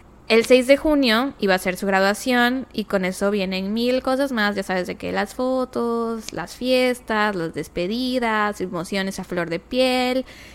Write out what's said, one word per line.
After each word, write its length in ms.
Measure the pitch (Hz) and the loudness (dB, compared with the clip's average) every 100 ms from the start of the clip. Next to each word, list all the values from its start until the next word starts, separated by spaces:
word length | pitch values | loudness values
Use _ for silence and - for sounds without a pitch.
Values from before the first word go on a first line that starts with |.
| - - - | -20 -12 2
El 160 | 226 226 | 4 6
seis 220 | 254 247 | 6 8
de 100 | 277 | 4
junio 560 | 311 302 262 220 277 - | 6 4 4 4 2 -2
iba 160 | 202 185 | 2 2
a 40 | |
ser 160 | 190 180 | 0 -4
su 120 | 196 | 0
graduación 800 | 190 196 202 262 247 240 262 240 | 2 2 0 0 2 2 0 -6
y 140 | - 208 | -8 -2
con 180 | 202 | -2
eso 280 | 185 190 202 | -2 -2 -2
vienen 420 | 208 185 190 190 | 0 -2 -4 -4
mil 280 | 220 240 254 | -2 0 0
cosas 280 | 254 262 277 | 0 0 0
más. 240 | 240 208 196 | 0 0 0
Ya 80 | |
sabes 240 | 190 185 180 | -2 -2 -4
de 80 | 185 | -6
que 160 | 180 | -6
las 220 | 185 202 - | -4 -4 -4
fotos, 1000 | 254 262 247 233 233 233 226 226 220 | -2 -2 -2 -4 -2 -2 -4 -8 -10
las 220 | - 170 - | -10 -10 -6
fiestas, 800 | 254 254 254 247 - 220 214 196 | 0 2 2 -2 -2 0 0 0
las 180 | 165 | -4
despedidas, 1080 | - - - 175 226 254 254 233 220 208 208 | -6 -8 -4 -4 -2 -2 -2 0 0 0 -2
emociones 580 | 185 175 170 196 190 190 | -6 -6 -4 -4 -4 -6
a 40 | |
flor 260 | 185 180 165 | -6 -4 -4
de 100 | 165 | -4
piel. 680 | - 254 254 254 247 254 254 - - | -4 0 2 2 0 -2 -4 -12 -20